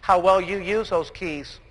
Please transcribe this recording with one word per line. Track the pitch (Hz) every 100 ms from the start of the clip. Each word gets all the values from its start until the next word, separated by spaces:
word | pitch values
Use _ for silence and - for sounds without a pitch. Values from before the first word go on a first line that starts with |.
How | - 185
well | 180 190
you | 180 202
use | 180 208 220
those | 180 156
keys | - 185 151 135 - -